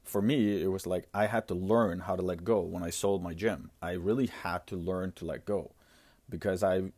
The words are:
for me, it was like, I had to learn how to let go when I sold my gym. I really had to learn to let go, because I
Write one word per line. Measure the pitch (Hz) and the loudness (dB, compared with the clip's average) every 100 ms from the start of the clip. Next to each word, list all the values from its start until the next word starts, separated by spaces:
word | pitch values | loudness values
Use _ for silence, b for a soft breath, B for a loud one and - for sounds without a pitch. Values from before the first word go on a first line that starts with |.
for | - 101 | -6 0
me, | 107 143 104 98 | 2 4 2 2
it | 92 | 0
was | 95 90 | -2 0
like, | 107 - | -2 0
I | 101 107 | 0 2
had | 117 - | 2 0
to | |
learn | 90 95 117 104 90 | -2 4 4 4 2
how | 92 92 | -2 -2
to | |
let | 92 85 | 0 -2
go | 90 107 | 2 2
when | 85 87 | 2 -4
I | 85 | -4
sold | - 98 98 | -2 0 0
my | 87 | -2
gym. | 82 107 90 - - | -2 -2 -2 -8 -10
I | 85 | -6
really | 90 92 123 120 | -2 0 2 0
had | - 87 87 - | -2 -4 -4 -6
to | 95 | -6
learn | 85 92 95 | -2 -2 -4
to | - 82 | -6 -8
let | 65 - | -6 -4
go, | 101 76 - b b b b - | -4 -4 -14 b b b b -12
because | 85 101 92 | -4 -2 2
I | 95 92 95 | 2 2 0